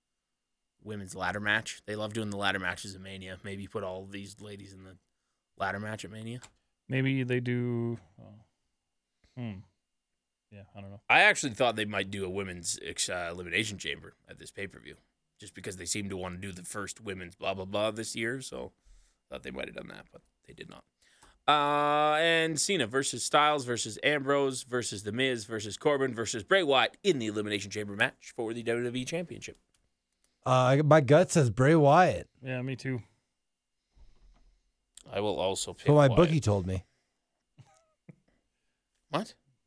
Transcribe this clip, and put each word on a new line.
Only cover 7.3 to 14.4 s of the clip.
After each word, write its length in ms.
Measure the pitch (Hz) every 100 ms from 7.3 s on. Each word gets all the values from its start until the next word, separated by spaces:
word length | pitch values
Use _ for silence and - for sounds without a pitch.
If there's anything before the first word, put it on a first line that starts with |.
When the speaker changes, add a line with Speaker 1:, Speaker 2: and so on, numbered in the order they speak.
| 123
Speaker 2:
do. 580 | 123 123 123 120 117 117 - -
Oh. 40 | 104 104 110 _ _ _ _ _ _ _ _ -
Hmm. 140 | 117 98 - _ _ _ _ _ _ _ _
Yeah, 120 | 101 101 104
I 60 |
don't 80 | 98
know. 100 | 101 -
Speaker 1:
I 140 | 131
actually 320 | 202 180 143
thought 220 | 104 127 110
they 100 | 104
might 240 | 104 95
do 160 | 101 95
a 40 |
women's 500 | 95 95 90 87 -
ex-, 240 | - 87 -
uh, 220 | 90 85
elimination 460 | 87 90 87 110 98
chamber 380 | 80 71 90 - -
at 120 |
this 100 | -